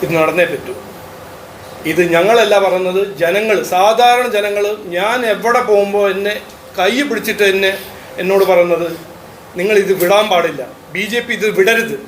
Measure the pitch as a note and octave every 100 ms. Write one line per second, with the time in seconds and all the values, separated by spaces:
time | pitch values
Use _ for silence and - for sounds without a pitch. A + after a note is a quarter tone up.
0 | D#3+ E3 D#3+ D#3+ E3+ D3 - - - -
1 | - - - - - - - - D#3 D#3+
2 | F3 E3+ F#3 A#3 G#3 G3+ F#3+ F3+ F#3 F#3
3 | G3+ D3+ E3 G3 A3 G3+ D#3 F3+ G3+ A3
4 | A#3+ B3 B3 G#3 G3+ G3+ G#3 G#3+ F#3 F3
5 | G3+ B3 A#3+ G3 G#3 B3 B3 G#3 G3+ G3+
6 | G3+ F#3+ G3+ G#3 - - - - F#3+ A#3+
7 | C#4+ G#3+ G#3 G#3 G3+ F#3+ G3 G3 - -
8 | - - F3+ G3 F#3+ F3+ F3 E3+ E3+ E3
9 | - - - - - - F#3 G#3+ F#3 F#3
10 | F3 G3+ G#3+ F3+ E3 D3 B2 - - F3
11 | G#3 A#3+ A#3 A3 G#3+ F3+ F#3+ A3+ A3+ G#3